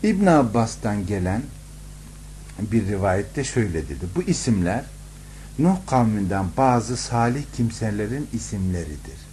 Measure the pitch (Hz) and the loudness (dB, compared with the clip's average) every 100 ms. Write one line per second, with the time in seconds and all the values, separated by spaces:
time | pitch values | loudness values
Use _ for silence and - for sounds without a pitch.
0 | 208 196 196 156 120 117 113 - 110 104 | 2 4 6 6 6 2 2 0 -2 -2
1 | 95 101 90 104 147 - - - - - | 0 0 2 0 -4 -12 -16 -16 -16 -16
2 | - - - - - - 101 113 95 101 | -16 -16 -16 -16 -16 -8 0 2 2 2
3 | 98 95 98 - 131 127 107 80 67 69 | 2 2 0 -4 -2 0 0 0 -4 -6
4 | 90 160 180 - - 104 87 110 139 - | -4 -2 0 0 2 2 2 0 -4 -16
5 | - - - - - - 165 185 - 127 | -18 -18 -18 -16 -12 2 2 2 2 4
6 | 113 107 98 98 95 85 131 123 110 120 | 4 4 0 0 0 2 4 4 2 -6
7 | - 120 117 131 143 - 117 - 110 104 | -2 2 2 0 -6 -2 -2 0 -2 -2
8 | 104 135 147 117 - 101 95 90 76 73 | -2 -4 -4 -6 -6 -2 -2 -2 -4 -10
9 | - 71 - | -12 -16 -18